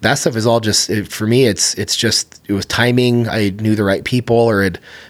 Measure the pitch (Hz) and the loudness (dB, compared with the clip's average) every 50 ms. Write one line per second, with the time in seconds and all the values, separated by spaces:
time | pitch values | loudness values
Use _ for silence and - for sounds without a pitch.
0 | - 113 139 139 - 160 120 113 107 120 117 117 107 107 101 - - - 98 107 | -2 0 0 0 0 -2 -2 0 0 2 2 2 2 0 0 0 -2 -2 -2 -4
1 | 98 - - - 110 107 117 131 131 113 95 - - - - - 107 - - - | -4 -6 -8 -4 -2 2 4 4 4 2 2 0 -2 -4 -2 -4 -4 -4 -4 -2
2 | - 110 - - - - - - _ - 101 98 - - - - 117 123 123 127 | -2 0 0 -2 -4 -6 -12 -16 _ -4 -4 -4 -2 -4 -2 0 0 2 2 2
3 | 123 123 120 120 117 110 101 110 104 98 95 104 110 107 107 107 104 98 98 - | 2 2 2 2 0 0 -2 -2 -2 -2 -2 -2 0 0 0 2 2 0 0 -2
4 | - - 127 123 117 - 117 117 117 117 107 98 98 95 85 - - - - - | -2 -2 -2 -2 0 2 2 2 4 2 2 2 0 0 -2 -6 -12 -20 -20 -20
5 | - - | -20 -16